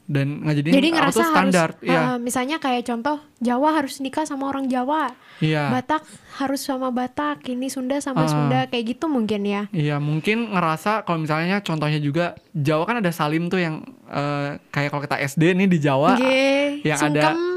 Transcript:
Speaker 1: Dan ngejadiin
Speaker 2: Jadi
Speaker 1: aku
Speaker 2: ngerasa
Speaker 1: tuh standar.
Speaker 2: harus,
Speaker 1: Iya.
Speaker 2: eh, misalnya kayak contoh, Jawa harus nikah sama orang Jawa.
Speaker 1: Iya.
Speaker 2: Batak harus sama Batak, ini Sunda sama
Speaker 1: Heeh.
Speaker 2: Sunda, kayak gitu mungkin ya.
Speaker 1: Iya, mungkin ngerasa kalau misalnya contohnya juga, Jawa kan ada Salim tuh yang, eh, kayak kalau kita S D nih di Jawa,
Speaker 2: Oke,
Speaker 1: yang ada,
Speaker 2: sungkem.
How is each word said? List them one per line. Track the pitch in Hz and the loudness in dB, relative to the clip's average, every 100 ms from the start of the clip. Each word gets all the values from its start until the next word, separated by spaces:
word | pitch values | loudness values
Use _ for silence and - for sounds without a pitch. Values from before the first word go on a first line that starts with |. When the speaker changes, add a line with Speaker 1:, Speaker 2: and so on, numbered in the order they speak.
Speaker 1:
Dan | - 143 139 147 | -4 -2 -2 -2
ngejadiin | 156 147 147 | 0 0 4
Speaker 2:
Jadi | 277 302 | 4 4
Speaker 1:
aku | 330 | 2
Speaker 2:
ngerasa | 285 | 2
Speaker 1:
tuh | - 330 | 2 4
standar. | 311 190 180 160 | 4 4 4 2
Speaker 2:
harus, | - - | 0 0
Speaker 1:
Iya. | - | 2
Speaker 2:
eh, | 254 247 | 2 0
misalnya | 240 240 254 320 | -2 -2 -2 -2
kayak | 277 247 | 0 -2
contoh, | 240 233 233 302 - _ | -2 -4 -2 -4 -6 _
Jawa | 240 247 302 | -2 2 2
harus | 311 277 - | 2 0 -4
nikah | 269 285 302 | -6 -4 -4
sama | 277 269 | -4 -4
orang | 277 269 | -4 -2
Jawa. | 254 247 311 269 254 - - | -2 0 -2 -2 -6 -18 -4
Speaker 1:
Iya. | 156 156 143 | 0 0 0
Speaker 2:
Batak | 254 - 302 - - - | -2 0 -2 -4 -18 -18
harus | - 269 269 | -6 -4 -2
sama | - 262 262 | -4 -4 -2
Batak, | 247 254 254 294 294 - | -2 -4 -4 -4 -4 -6
ini | 247 262 | -6 -4
Sunda | 269 254 277 | -4 -4 -4
sama | 277 254 156 | -2 0 0
Speaker 1:
Heeh. | |
Speaker 2:
Sunda, | 302 143 254 262 | 2 2 2 0
kayak | 240 226 | -2 -4
gitu | 247 330 | -4 -2
mungkin | 269 214 208 | 0 0 -2
ya. | 202 202 202 | -2 -2 -4
Speaker 1:
Iya, | 160 147 143 | -2 0 0
mungkin | 147 156 196 220 226 | 0 0 0 -2 0
ngerasa | 190 165 156 208 214 196 | 0 0 0 0 -2 0
kalau | 165 | -2
misalnya | 156 156 175 202 | 0 0 0 0
contohnya | 202 156 147 151 | 0 -2 0 0
juga, | 147 156 175 - _ | 0 0 -2 -6 _
Jawa | 160 143 156 | -2 0 2
kan | 175 240 | 0 0
ada | 175 | 0
Salim | 165 151 160 175 | 0 0 0 0
tuh | 185 | 0
yang, | 170 156 - - - | 0 -4 -10 -20 -10
eh, | - 143 143 143 - - | -4 -2 -2 -4 -8 -6
kayak | 147 143 | -2 -2
kalau | 147 | -2
kita | 139 135 | -4 -2
S | 139 147 | -2 2
D | 160 | 4
nih | 185 196 | 4 4
di | 175 | 4
Jawa, | 147 135 156 254 | 4 4 4 4
Speaker 2:
Oke, | 262 262 269 277 285 285 | 4 2 2 2 0 -2
Speaker 1:
yang | 156 151 | -2 0
ada, | 302 151 151 | 2 2 2
Speaker 2:
sungkem. | 330 349 | 2 -2